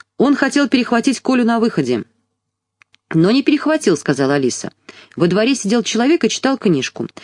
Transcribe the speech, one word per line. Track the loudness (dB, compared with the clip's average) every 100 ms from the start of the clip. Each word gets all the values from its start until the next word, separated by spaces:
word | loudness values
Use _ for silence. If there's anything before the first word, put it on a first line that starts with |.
| _ 0
«Он | 0 2
хотел | 0 0 2
перехватить | 0 0 0 0 -2
Колю | 0 0
на | 2 0
выходе». | 0 0 -2 -4 -6 _ _ _ _ _ _ _ _ _ _
«Но | 2 2
не | 2
перехватил», | 2 0 0 0 0 0
сказала | -2 -2 0 0
Алиса. | -2 -4 -10 -14 -20 -20 -18 -2
«Во | 0
дворе | 2 0 0
сидел | 0 -2
человек | 0 0 0 2
и | 0
читал | -2 -2 0
книжку. | 0 0 -2 -8 -12 -14